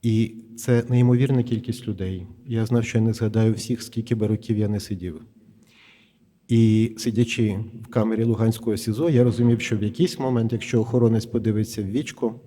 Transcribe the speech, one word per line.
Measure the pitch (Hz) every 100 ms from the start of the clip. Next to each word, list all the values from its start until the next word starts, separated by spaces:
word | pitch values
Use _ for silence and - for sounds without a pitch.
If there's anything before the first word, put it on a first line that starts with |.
І | 117 110 113 - - -
це | - 120 120
неймовірна | 123 123 123 131 131
кількість | 120 110 110 113 -
людей. | 92 95 92 90 - -
Я | 113 110
знав, | 120
що | 113 117
я |
не | 113
згадаю | 110 113 107 110
всіх, | 110 - 120
скільки | - - 110 113
би | 104
років | 107 - 107
я | 104
не | 104
сидів. | - 95 90 78 - _ - _ _ _ _ _ _ _ _ _ _
І | 117 113 110 113 110
сидячи | 120 107 117 - 110 95 107 -
в | -
камері | 120 110 110
Луганського | 113 110 113 110 - 104
сізо, | - 107 165
я | 131
розумів, | 123 110 120 117
що | - 110
в |
якийсь | 104 - 160 -
момент, | 131 123 113
якщо | 117 - 117
охоронець | 110 123 117 110 -
подивиться | 120 110 107 107 -
в | 98
вічко | 113 - - 117 120